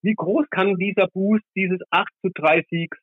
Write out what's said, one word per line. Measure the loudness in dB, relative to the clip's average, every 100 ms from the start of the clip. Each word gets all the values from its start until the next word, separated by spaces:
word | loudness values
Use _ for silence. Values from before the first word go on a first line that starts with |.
Wie | -2
groß | -2 0 0 0
kann | 0 0 0
dieser | -2 0 0
Boost | 0 0 0 0 -4
dieses | -2 -4 -2
acht | -2 -2 _
zu | -6
drei | 0 2 2 0
Siegs | -4 -6 -10